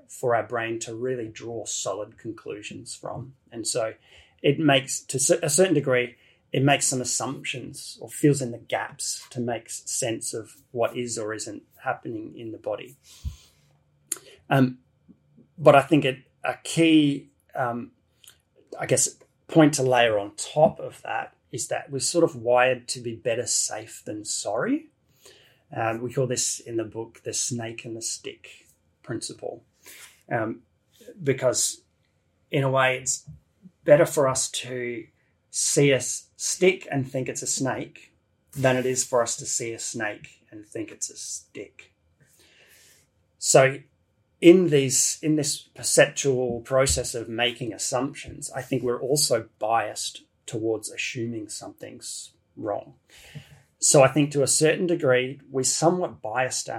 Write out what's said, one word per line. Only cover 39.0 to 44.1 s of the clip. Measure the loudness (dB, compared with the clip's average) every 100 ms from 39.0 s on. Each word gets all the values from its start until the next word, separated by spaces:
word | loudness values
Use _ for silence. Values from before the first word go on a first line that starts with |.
for | 0 0
us | 0 -4
to | -6
see | -6 -6
a | -8
snake | -10 -6 -6 -8 -18 _ _
and | -20 -14
think | -10 -10
it's | -10 -12
a | -12
stick. | -14 -14 _ -18 -18 -20 -20 _ _ _ _ _ _ _ _ _ _ _ _ _ _ -8
So | 6 6 6 2 -14 _ _